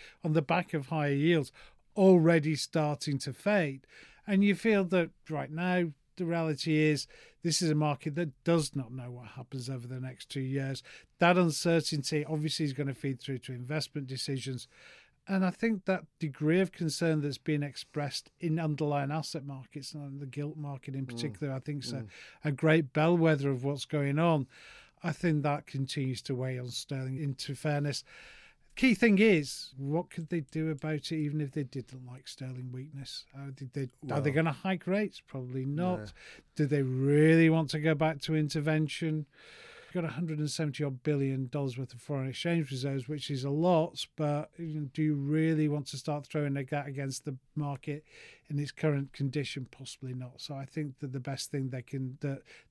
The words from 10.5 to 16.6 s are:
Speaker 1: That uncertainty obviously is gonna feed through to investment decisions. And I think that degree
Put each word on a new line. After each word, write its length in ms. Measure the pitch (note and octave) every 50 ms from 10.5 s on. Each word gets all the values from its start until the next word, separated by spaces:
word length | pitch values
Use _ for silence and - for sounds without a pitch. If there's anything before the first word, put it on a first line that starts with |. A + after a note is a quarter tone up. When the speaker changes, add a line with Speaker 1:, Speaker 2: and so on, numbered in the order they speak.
| C3+ C#3 C3+ C3+ C3+ - - - - - - _ _ -
Speaker 1:
That 180 | E3+ F3 F3+ F3+
uncertainty 880 | F3+ E3 D3 - - F3 E3 E3 D3+ - E3 D3 C3 - D#3+ D3 D3
obviously 400 | D3+ D#3+ D3+ D3+ D#3 - - D#3+
is 80 | C#3+ C3
gonna 200 | C#3 C#3+ C#3 C3
feed 280 | - - C#3 C3 B2
through 160 | - - C3+ B2
to 140 | - - C3
investment 540 | B2 B2 B2 D3+ D#3 - - - D3 C#3 B2+
decisions. 600 | C3+ B2 - - C#3 C3 G#2+ C3+ C3 A#2+ - _ _ - - - - - - _ _ _ _ -
And 140 | G3 F#3+ F#3+
I 60 | F#3
think 340 | - - - A3+ A3 F#3 -
that 200 | - F#3+ - - - _ -
degree 420 | E3 D3+ C3 - D3+ D3+ E3 F#3